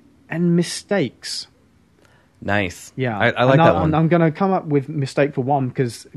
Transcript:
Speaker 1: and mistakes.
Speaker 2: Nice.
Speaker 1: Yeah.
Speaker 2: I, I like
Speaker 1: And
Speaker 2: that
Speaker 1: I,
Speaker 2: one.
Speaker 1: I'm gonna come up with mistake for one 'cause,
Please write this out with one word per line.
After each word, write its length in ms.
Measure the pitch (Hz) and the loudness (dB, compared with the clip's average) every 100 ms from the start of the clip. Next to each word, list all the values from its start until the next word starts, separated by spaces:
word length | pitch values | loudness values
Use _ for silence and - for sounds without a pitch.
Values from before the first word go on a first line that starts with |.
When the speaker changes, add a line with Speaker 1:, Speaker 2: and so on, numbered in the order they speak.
| _ _ - | _ _ -10
Speaker 1:
and 260 | 165 175 170 | -2 2 2
mistakes. 920 | 165 - - 202 147 - - - - _ _ _ _ _ _ _ _ _ | 0 -6 -4 -2 -4 -6 -12 -12 -14 _ _ _ _ _ _ _ _ _
Speaker 2:
Nice. 500 | - 101 95 - - - | -4 -2 -2 -6 -14 -6
Speaker 1:
Yeah. 220 | 131 104 | -4 0
Speaker 2:
I, 120 | 113 | 0
I 120 | - | 2
like 140 | 123 139 | 4 6
Speaker 1:
And 20 | 165 | 4
Speaker 2:
that 100 | - | 4
Speaker 1:
I, 40 | |
Speaker 2:
one. 140 | 170 | 2
Speaker 1:
I'm 140 | 151 165 | 2 2
gonna 220 | 170 165 | 4 2
come 180 | 151 190 | 0 0
up 140 | 190 | -2
with 240 | 170 143 135 | 0 -2 -2
mistake 460 | 156 135 - 139 | -4 -4 0 0
for 80 | 143 | 0
one 280 | 127 143 127 | -2 0 -2
'cause, 340 | 131 123 - - | -2 -4 -6 -16